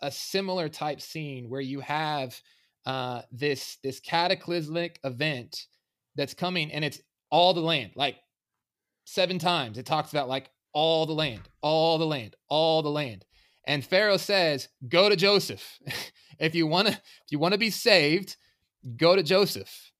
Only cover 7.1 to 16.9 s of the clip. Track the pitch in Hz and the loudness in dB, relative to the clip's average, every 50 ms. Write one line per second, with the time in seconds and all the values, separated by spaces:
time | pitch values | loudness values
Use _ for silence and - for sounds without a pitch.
7.1 | _ _ _ _ 147 160 175 180 185 175 160 165 165 143 117 92 - - 139 139 | _ _ _ _ 2 4 4 4 4 2 0 0 0 -2 -2 -6 -4 -4 -2 -2
8.1 | 120 - _ _ _ _ _ _ _ _ _ _ _ _ _ _ _ _ _ - | -2 -6 _ _ _ _ _ _ _ _ _ _ _ _ _ _ _ _ _ -6
9.1 | - - 185 175 185 180 160 180 175 165 135 113 107 120 123 - 156 156 151 - | -2 0 0 0 0 -2 0 0 0 0 -2 -4 -8 -12 -6 -2 -2 -2 -2 -2
10.1 | - 147 139 123 131 135 135 - _ _ _ _ - 151 151 165 165 160 160 156 | -4 -4 -2 -2 -4 -4 -6 -10 _ _ _ _ -2 0 2 4 4 2 2 0
11.1 | 160 151 156 143 113 104 - - _ _ - 147 156 160 160 165 165 156 165 156 | 0 -2 -2 -2 -4 -8 -14 -18 _ _ 0 2 2 4 4 4 2 2 0 -2
12.1 | 156 139 113 101 - _ _ _ 147 151 160 160 160 160 156 147 147 151 147 127 | -2 -4 -6 -10 -16 _ _ _ 0 2 4 4 4 2 2 0 -2 -2 -4 -4
13.1 | 110 90 - _ _ _ _ _ _ _ _ - 143 147 123 - 185 185 214 208 | -8 -12 -18 _ _ _ _ _ _ _ _ -4 -4 -4 -2 0 2 2 4 4
14.1 | 196 180 - - 202 196 175 160 147 135 - - _ _ 139 123 170 170 196 208 | 2 2 2 0 2 2 2 2 0 -2 -4 -10 _ _ -6 2 4 6 6 6
15.1 | 208 175 175 196 208 196 - - 110 - - - - - _ - - - - - | 6 6 4 4 4 4 2 0 -6 -10 -12 -18 -20 -16 _ -10 -10 -10 -10 -12
16.1 | - _ _ _ - - - 160 156 170 165 156 156 180 208 214 | -16 _ _ _ -6 -4 -2 0 0 0 2 2 4 4 4 2